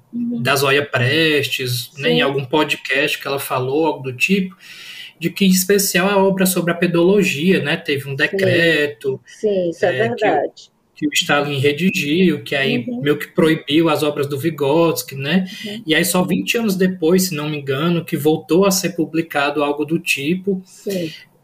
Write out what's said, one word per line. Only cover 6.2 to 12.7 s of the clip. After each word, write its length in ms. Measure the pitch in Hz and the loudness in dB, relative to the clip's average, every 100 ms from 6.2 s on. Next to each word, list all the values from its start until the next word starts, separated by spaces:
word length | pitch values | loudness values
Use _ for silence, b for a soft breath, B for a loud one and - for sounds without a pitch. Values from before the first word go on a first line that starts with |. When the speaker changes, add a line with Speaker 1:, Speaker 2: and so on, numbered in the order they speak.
| 190 190 185 | 2 2 0
Speaker 2:
sobre 260 | 180 170 | 0 -2
a 20 | |
pedologia, 840 | 170 175 170 175 208 185 135 175 160 | 0 0 2 4 4 2 0 2 2
né, 160 | 139 165 | 0 -4
teve 300 | - 135 139 | -2 -4 -4
um 60 | |
Speaker 1:
Sim. 40 | 139 | -2
Speaker 2:
decreto, 1040 | 151 196 190 175 170 156 147 147 139 131 - | -2 0 2 4 4 2 0 -4 -6 -6 -8
Speaker 1:
Sim, 420 | - 214 196 175 | -4 -2 0 -2
isso 160 | 165 | 0
é 140 | 196 127 | 0 2
Speaker 2:
é, 100 | 226 | 0
que 60 | |
o, 20 | 220 | 0
Speaker 1:
verdade. 540 | 214 151 - - - _ _ - | 0 0 -2 -6 -20 _ _ -6
Speaker 2:
que 100 | 151 | -4
o 40 | |
Stalin 460 | - - 143 143 143 | -2 0 0 0 0
redigiu, 840 | 143 147 185 - 143 165 185 143 | 0 2 0 0 0 4 4 2
que 120 | - 143 | -2 -2
aí 300 | 139 | 0